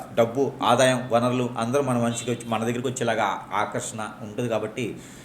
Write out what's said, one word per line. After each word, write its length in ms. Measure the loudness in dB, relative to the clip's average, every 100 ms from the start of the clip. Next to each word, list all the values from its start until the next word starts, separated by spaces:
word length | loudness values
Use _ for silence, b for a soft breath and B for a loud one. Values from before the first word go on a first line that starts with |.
| 0
డబ్బు, 280 | 2 2 2 -2 2
ఆదాయం, 360 | 4 6 6 4 2
వనరులు 340 | 2 2 0 -2 -2
అందరూ 240 | 0 0
మన 160 | 2 2
మనిషికి 320 | 0 -2 -4
వచ్చి, 140 | -4 -2
మన 120 | -2
దగ్గరికి 240 | 0 -2 -2
వచ్చేలాగా 400 | -2 0 2 2 0 -2 -2
ఆకర్షణ 400 | -2 -4 -6 -8 -8 -10
ఉంటుంది. 260 | -10 -4 0
కాబట్టి 360 | 0 -2 -4 -6 -6 B B